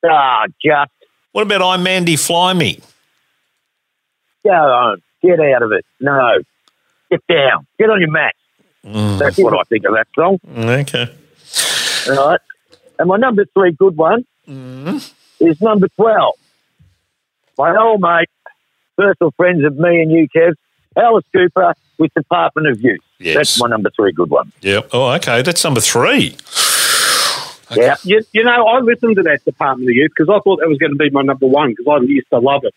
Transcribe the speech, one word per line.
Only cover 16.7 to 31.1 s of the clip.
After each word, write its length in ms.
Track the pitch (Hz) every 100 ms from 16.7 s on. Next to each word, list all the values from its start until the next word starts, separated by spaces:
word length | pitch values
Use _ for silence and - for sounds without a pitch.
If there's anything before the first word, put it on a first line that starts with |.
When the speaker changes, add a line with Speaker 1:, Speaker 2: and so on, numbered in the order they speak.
| _ _ _ _ _ _ _ _ -
Speaker 1:
My 180 | 147 190
old 240 | 226 214
mate, 280 | 175 170 - _ - _ _ _ _ -
personal 360 | 202 180 170
friends 320 | - 180 180
of 120 | 143 139
me 240 | 175 170
and 100 | 160
you, 160 | 165 156
Kev, 260 | 160 170 160 _ _ _ -
Alice 280 | 233 220 -
Cooper 400 | 190 180 190 180 - _ _
with 160 | 165
Department 540 | - 151 175 165 - 156
of 120 | 113
Youth. 200 | 120 98 _ _
Speaker 2:
Yes. 160 | 87 80
Speaker 1:
That's 240 | 147 -
my 80 | 120
number 220 | 110 101
three 220 | - 101
good 180 | 80 85
one. 220 | 71 - _
Speaker 2:
Yep. 300 | 95 98 -
Oh, 180 | 120 131
okay. 280 | 139 - 120
That's 220 | 131 170
number 160 | 170 160
three. 560 | - - 147 269 - - - - - - - - - - - - - - _ 113
Speaker 1:
Yeah. 200 | 123 143
Speaker 3:
You, 180 | 185 214 220
you 120 | 208
know, 240 | 233 240 220
I 100 | 247
listened 380 | 233 240 233 202
to 80 |
that 200 | 165 143
Department 460 | - 131 147 127 127
of 60 | 120
Youth 160 | 156 -
'cause 120 | 156
I 100 | 208
thought 220 | 196 185
that 80 | 160
was 100 | 143
gonna 160 | 156
be 160 | 143 147